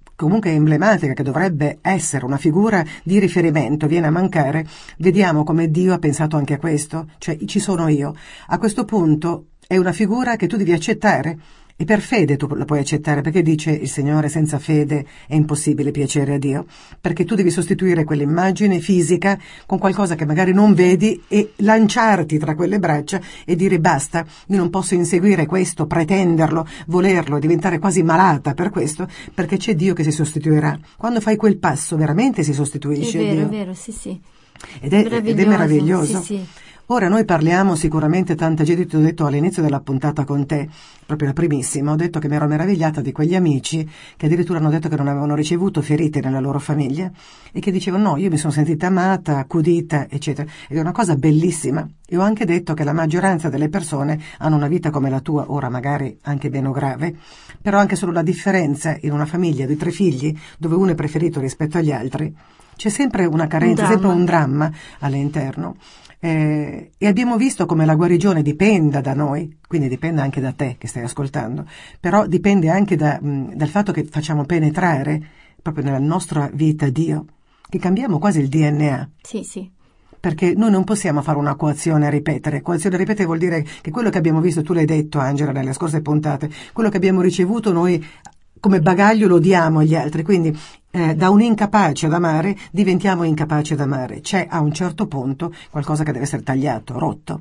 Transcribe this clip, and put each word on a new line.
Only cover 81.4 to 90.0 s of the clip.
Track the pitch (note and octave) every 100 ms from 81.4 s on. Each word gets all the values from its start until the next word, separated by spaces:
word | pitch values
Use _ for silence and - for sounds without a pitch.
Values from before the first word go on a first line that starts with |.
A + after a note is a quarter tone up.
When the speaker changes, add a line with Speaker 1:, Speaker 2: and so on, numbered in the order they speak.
| D3 C#3
Speaker 1:
coazione | D3+ D3 E3 D#3 D3
a |
ripetere. | D3 D3 C3+ D#3 C#3+
Coazione | - E3+ G3 F3+
a |
ripetere | F#3+ G#3+ F3
vuol | E3
dire | F3+ E3 D3+ -
che | -
quello | E3+ A3+
che | F#3
abbiamo | D#3+ D#3+
visto, | F3 D#3+
tu | D3+
l'hai | E3+ D#3
detto, | D#3 D3+ D3+
Angela, | C3+ C#3+ D3+
nelle | C#3 C3
scorse | C3+ E3+ D3+
puntate, | D#3 D3+ D#3 D3 D3+ - -
quello | - A3+
che | G3+
abbiamo | F#3+ F#3+
ricevuto | F3+ F3+ F3+ A3+ G#3+
noi | E3 F3+ E3+ D#3 - - - _ _
come | G#3 F#3+
bagaglio | D#3+ F3+ G3+ A3 G#3
lo | F3
diamo | E3 F#3 D#3+ D#3
agli | D#3
altri, | D#3+